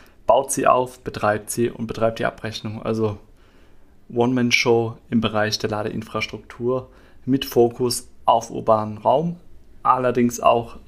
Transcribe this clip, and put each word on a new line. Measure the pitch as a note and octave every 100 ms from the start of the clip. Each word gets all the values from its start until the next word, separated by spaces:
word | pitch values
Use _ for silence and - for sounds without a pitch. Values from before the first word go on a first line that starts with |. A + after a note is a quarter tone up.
| - - -
baut | B2+ C3+
sie | C#3 C3
auf, | B2 B2+ -
betreibt | - - G#2+ G#2 -
sie | - A#2
und | - A2
betreibt | A2 A2+ A2+
die |
Abrechnung. | A#2 - A2+ - A2+ G#2+
Also | A#2 A2 G#2+ G#2 - - - - - - - - -
One-Man-Show | A#2+ A#2+ B2+ A#2+ - B2+ A#2 A2+ - -
im | A#2+
Bereich | A2 G#2+ G#2+ A2
der | G#2
Ladeinfrastruktur | G#2+ G#2+ A2+ G#2 G#2+ - G#2+ - - A#2+ B2+ - - - -
mit | B2 C3+
Fokus | - B2 A#2+ A#2+ B2 - - -
auf | - A#2 -
urbanen | B2+ A#2 A2 G#2+ G#2+
Raum, | A2 C3+ E3+ F3 - - - -
allerdings | B2+ B2+ B2+ A#2+ A#2+ -
auch | - A#2+ A#2 -